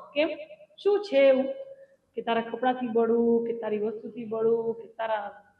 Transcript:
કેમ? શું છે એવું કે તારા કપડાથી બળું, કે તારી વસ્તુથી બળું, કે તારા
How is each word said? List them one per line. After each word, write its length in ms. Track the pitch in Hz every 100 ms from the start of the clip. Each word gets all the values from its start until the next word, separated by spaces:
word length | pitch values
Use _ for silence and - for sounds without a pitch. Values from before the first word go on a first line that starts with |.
| -
કેમ? 140 | 285 320 311 - - - -
શું 260 | 392 403
છે 120 | - 277
એવું 280 | 269 262 262 - - - - _ _
કે 80 | 233
તારા 180 | 233 226
કપડાથી 480 | 226 226 254 254 247
બળું, 580 | 220 226 233 233 233 233
કે 60 |
તારી 260 | 233 220 208
વસ્તુથી 460 | 214 220 233 247
બળું, 500 | 220 220 226 233 226
કે 200 | 226 - -
તારા 440 | 226 214 202 - -